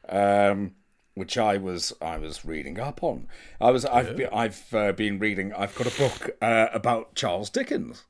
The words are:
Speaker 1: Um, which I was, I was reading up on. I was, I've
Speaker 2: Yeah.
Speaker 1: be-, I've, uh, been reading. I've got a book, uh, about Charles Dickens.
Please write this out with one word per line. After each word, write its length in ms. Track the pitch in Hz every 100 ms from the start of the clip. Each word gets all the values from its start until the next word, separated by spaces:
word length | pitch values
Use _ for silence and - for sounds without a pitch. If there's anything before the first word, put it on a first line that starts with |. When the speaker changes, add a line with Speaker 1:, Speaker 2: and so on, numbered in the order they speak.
| -
Speaker 1:
Um, 640 | 95 101 101 101 101 98 - _ _ _
which 240 | - 90 123
I 180 | 107 101
was, 380 | 95 90 - -
I 160 | 80 80
was 260 | 78 76
reading 340 | 82 78 69 85
up 240 | 139 -
on. 240 | 170 69 - - - -
I 120 | 117
was, 160 | 127 131
I've 220 | 120 107
Speaker 2:
Yeah. 40 |
Speaker 1:
be-, 140 | 101 127
I've, 480 | 107 113 95 -
uh, 180 | 110 104
been 260 | 95 107 98
reading. 360 | 107 98 95
I've 200 | 101 101
got 120 | - 123
a 120 | -
book, 380 | 135 - - -
uh, 240 | 113 113 110
about 400 | 110 123 113 -
Charles 340 | - 113 90 104
Dickens. 560 | 262 269 - 64 -